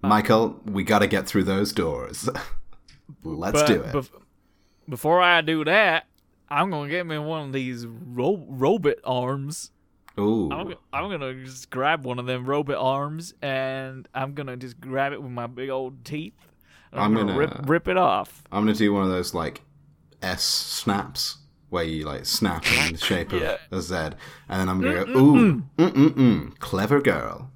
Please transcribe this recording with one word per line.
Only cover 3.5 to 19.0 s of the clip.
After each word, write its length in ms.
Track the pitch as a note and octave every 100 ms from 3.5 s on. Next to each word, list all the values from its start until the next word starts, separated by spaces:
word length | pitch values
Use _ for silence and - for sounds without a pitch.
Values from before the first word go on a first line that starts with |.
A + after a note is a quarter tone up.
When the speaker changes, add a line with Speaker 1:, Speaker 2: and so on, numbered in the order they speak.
| D3
Speaker 1:
but 60 | D3+
Speaker 2:
do 140 | -
it. 120 | -
Speaker 1:
bef-, 160 | C3+ C3 - _ _ _ _ _ _ -
before 340 | B2+ D3+ E3+
I 200 | F3+ F3
do 240 | D#3 D#3+ D3+
that, 420 | F#3+ G#3 E3 - _ _ _ _
I'm 220 | C#3+ F#3
gonna 200 | D#3+ C#3+
get 160 | E3+ F3
me 100 | D3+
one 300 | D3+ D#3+ C#3+
of 60 |
these 340 | C3+ B2+ B2 A#2
ro-, 580 | A#2 E3 B2 C3 E3+ D3+
robot 500 | C3 C3+ G#3+ D3 -
arms. 680 | - B2+ B2 C#3 C#3 D#3+ - _ _ _ _ -
Speaker 2:
Ooh. 320 | G2+ A2+ F2
Speaker 1:
I'm, 240 | C#3+ F#3+ E3+ _
I'm 160 | C3+ F3+
gonna 240 | F#3 C3+ C3
just 280 | C3 C3 -
grab 340 | B2+ C3+ D#3+ C3
one 140 | B2
of 80 | B2
them 180 | B2+ B2+
robot 320 | C#3+ C#3+ C#3
arms, 560 | C3 C3+ C#3+ D#3 E3+ -
and 680 | C#3+ C3+ C3 C3+ C3 C3 -
I'm 220 | C3 C3+ C#3+
gonna 200 | C#3 B2
just 240 | B2+ A#2+
grab 320 | C3 C3 C#3
it 100 | C#3
with 80 | C3+
my 160 | B2 A#2+
big 240 | B2 C3
old 340 | C3 C3 C3 A#2+
teeth. 300 | D3+ E3+ _ _ _ _ _ _
And 100 | -
I'm 160 | G#2 A2
Speaker 2:
I'm 80 | G#2
Speaker 1:
gonna 60 |
Speaker 2:
gonna 60 | F#2 D3+ -
Speaker 1:
rip, 120 | C#3
rip 180 | E3 -
it 100 | F#3
off. 460 | F3 G#2 - - -
Speaker 2:
I'm 100 | G2
gonna 120 | G#2+ G#2+
do 160 | G#2
one 80 | G2+